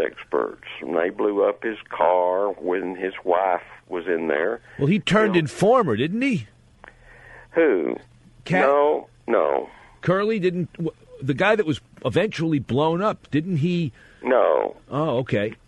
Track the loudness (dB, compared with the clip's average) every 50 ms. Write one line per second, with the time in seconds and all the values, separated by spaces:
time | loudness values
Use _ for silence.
0 | -2 -2 -4 -10 -10 -4 -2 -2 -2 -2 -6 -12 -18 -18 -16 -12 -8 -4 -2 0
1 | 0 -2 -2 -2 -2 0 2 2 2 0 0 -2 -6 -8 -8 -10 -14 -10 -2 0
2 | 2 4 4 4 2 2 0 0 -2 -4 -4 -6 -4 -4 -2 -2 -4 -6 -6 -6
3 | -6 -6 -6 -6 -2 0 0 2 2 0 -2 -2 -4 -10 -20 -20 _ -10 -10 -8
4 | -4 -4 -4 -2 -2 -2 -2 -2 -2 -2 -4 -6 -10 -14 -6 -4 0 0 0 0
5 | 0 0 0 2 2 2 2 0 0 -2 -2 0 2 4 4 4 2 2 0 0
6 | -2 -2 -2 -2 -2 -2 -2 -2 -4 -8 _ _ _ _ _ _ -20 -20 -20 -20
7 | -20 -20 -20 -20 -20 -20 -20 -20 -12 -4 0 2 4 4 4 2 0 -2 -4 -6
8 | -10 -20 -20 -20 -20 -20 -20 -12 -4 -2 0 2 4 4 4 4 4 2 0 -2
9 | -4 -10 _ _ -4 0 2 2 2 2 0 -2 -4 -6 -14 -20 -20 -20 -14 -6
10 | -2 0 0 2 2 0 0 0 0 0 0 -2 -6 -6 -6 -6 -6 -6 -8 _
11 | -20 -20 -16 -8 -4 -4 0 2 2 2 2 2 2 0 -2 -4 -4 _ -14 -6
12 | -4 0 0 2 0 0 -2 -2 -2 0 0 -2 -2 0 0 2 2 2 2 2
13 | 0 -2 -2 -4 -8 -4 -4 -2 -2 0 0 0 2 2 2 0 -2 -4 -6 -10
14 | -20 -20 -16 -6 0 2 4 4 4 4 4 2 0 -2 -6 -10 -14 -6 -4 -2
15 | -2 0 0 -2 -2 0 -2 -2 -2 -2 -6 -10 _